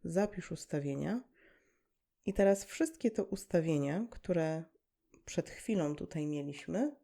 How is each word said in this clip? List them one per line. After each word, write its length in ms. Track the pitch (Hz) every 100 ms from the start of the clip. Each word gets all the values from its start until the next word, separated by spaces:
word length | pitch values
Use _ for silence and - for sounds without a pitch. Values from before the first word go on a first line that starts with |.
zapisz 480 | 170 170 202 202 -
ustawienia. 720 | 165 - 151 143 139 147 226 254 _ - _ _ _ _ _ _ _ -
I 80 |
teraz 320 | 196 196 196 -
wszystkie 460 | - 320 - 240
te 120 | 220
ustawienia, 840 | - - - 175 165 151 143 160 233
które 520 | - - 175 160 160 165 _ _ _ _ - -
przed 240 | - -
chwilą 460 | - - 208 151 151
tutaj 320 | - 160 151
mieliśmy 680 | 147 143 139 - 170 285 294